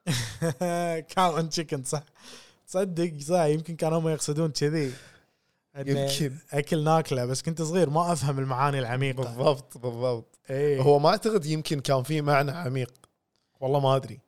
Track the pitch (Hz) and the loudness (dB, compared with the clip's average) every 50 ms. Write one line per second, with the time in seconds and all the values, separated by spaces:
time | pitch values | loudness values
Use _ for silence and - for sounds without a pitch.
0 | _ 175 139 120 117 - - - 165 165 - - 180 175 170 175 175 170 165 165 | _ -4 -4 -2 -4 -6 -6 -4 -4 -4 -4 -2 -4 -2 -2 -2 -2 -4 -4 -6
1 | 156 - - 190 185 175 165 165 165 160 - 170 156 - 156 139 131 - 156 143 | -8 -2 2 2 2 4 2 0 -2 -2 -4 -6 -4 -4 -6 -6 -4 -4 -6 -6
2 | - _ _ _ - - - - - - _ _ _ - - 185 208 190 170 170 | -6 _ _ _ -20 -20 -20 -20 -20 -20 _ _ _ -6 -2 -2 -2 0 0 -2
3 | 170 175 151 143 143 147 180 180 160 151 151 160 160 170 165 147 165 160 160 170 | -2 -2 -4 -6 -4 0 2 2 4 2 2 0 -2 -6 -6 -4 -2 0 0 0
4 | 160 160 156 143 - - 147 156 165 156 131 - 147 147 156 160 143 131 127 - | 0 0 -2 -2 -2 -2 -2 0 -2 -2 0 0 0 0 0 0 -2 -2 -4 -10
5 | - - - _ _ _ _ _ _ _ _ _ _ _ _ 139 139 139 139 139 | -16 -20 -20 _ _ _ _ _ _ _ _ _ _ _ _ -8 -4 -2 0 0
6 | 139 139 135 143 156 135 131 156 - - - 147 147 - 180 156 147 156 160 160 | 0 0 0 0 -2 -2 -4 -8 -10 -6 -4 -4 -2 0 0 0 2 4 4 2
7 | 156 - 143 127 123 123 135 - - 160 160 156 165 151 170 185 170 139 147 160 | 2 0 -2 -2 -2 -2 -4 -4 -4 -4 -4 -4 -4 0 2 2 2 4 4 2
8 | 175 175 175 143 135 147 139 135 135 135 127 123 139 143 139 135 127 113 123 131 | 2 2 0 0 0 0 0 -2 -2 -2 0 0 2 2 2 0 -2 -2 -2 0
9 | 139 135 127 131 127 120 117 120 139 156 139 131 131 - - 127 120 127 117 117 | 0 -2 -2 -4 -6 -6 -4 2 2 2 2 2 -2 -12 -14 -10 -8 -8 -4 -2
10 | 127 127 123 113 110 - _ _ _ - 135 135 147 147 143 131 135 147 143 143 | -2 -2 -2 -4 -6 -12 _ _ _ -6 -4 0 0 2 2 4 6 6 6 8
11 | 147 165 202 214 - 226 220 196 143 151 156 156 - - 160 143 127 - 139 131 | 6 6 4 4 2 0 0 0 0 -2 -4 -4 -2 -4 -4 -4 0 0 0 0
12 | 123 139 160 151 143 147 147 135 143 143 135 170 175 127 131 135 123 - - _ | 0 -2 -2 -2 0 2 2 2 2 0 -4 -6 -6 -4 -4 -4 -6 -6 -10 _
13 | - _ _ _ _ _ _ _ _ _ _ _ 135 131 143 143 135 131 135 135 | -20 _ _ _ _ _ _ _ _ _ _ _ -2 0 0 2 4 4 4 2
14 | 123 123 113 - - | 0 -4 -10 -16 -18